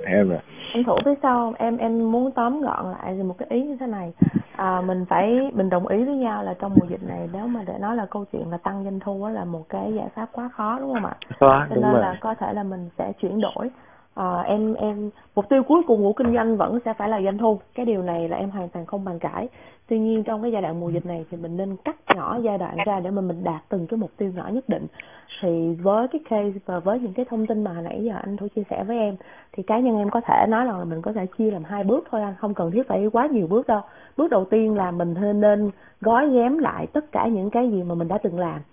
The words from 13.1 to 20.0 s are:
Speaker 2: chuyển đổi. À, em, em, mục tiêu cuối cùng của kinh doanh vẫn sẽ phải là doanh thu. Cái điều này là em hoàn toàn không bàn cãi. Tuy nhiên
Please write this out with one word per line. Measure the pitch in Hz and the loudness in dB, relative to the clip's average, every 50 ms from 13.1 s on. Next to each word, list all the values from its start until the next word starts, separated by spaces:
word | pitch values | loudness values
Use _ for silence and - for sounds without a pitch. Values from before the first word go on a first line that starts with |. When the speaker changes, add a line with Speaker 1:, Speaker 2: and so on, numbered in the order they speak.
| 196 - | -6 -6
Speaker 2:
chuyển | - 180 190 220 | -6 -4 -2 -2
đổi. | 214 - - - - 254 - - - - - - _ _ - | -2 -2 -2 -4 -8 -8 -8 -12 -20 -20 -20 -20 _ _ -8
À, | - 190 180 180 175 - | -4 -4 -2 -2 -2 -2
em, | - 202 214 214 220 220 | 0 0 0 0 0 0
em, | - 208 214 208 208 208 208 - - - _ - | 0 -2 -2 -2 -4 -6 -8 -10 -12 -16 _ -2
mục | 208 202 - | -2 2 4
tiêu | 277 269 262 | 4 4 6
cuối | - 302 349 339 | 6 6 6 6
cùng | 277 226 208 202 | 6 4 6 6
của | 196 214 | 4 2
kinh | - 254 233 233 | 2 2 2 2
doanh | 233 220 226 226 | 2 2 2 2
vẫn | 202 - - 214 240 - | 2 2 2 0 -2 -2
sẽ | 226 220 | -2 -4
phải | - 202 214 | -2 -2 -2
là | 220 202 190 | 0 0 0
doanh | 196 196 208 | 0 0 2
thu. | 233 220 214 202 - _ - | 4 2 2 2 -2 _ -8
Cái | - 254 | -4 0
điều | 233 220 190 180 | 0 0 0 0
này | 175 170 170 170 165 | -2 -2 -2 -2 -2
là | 170 | -2
em | - 196 202 | -4 -4 -4
hoàn | 190 202 180 170 | -6 -6 -8 -8
toàn | - 175 165 | -8 -10 -10
không | - - 202 196 | -6 -6 -6 -4
bàn | 190 170 170 | -4 -6 -4
cãi. | - 151 - - 233 254 - - - - - - _ - | -6 -6 -4 -4 -8 -8 -10 -14 -20 -20 -20 -14 _ -2
Tuy | 233 | 0
nhiên | 220 | 2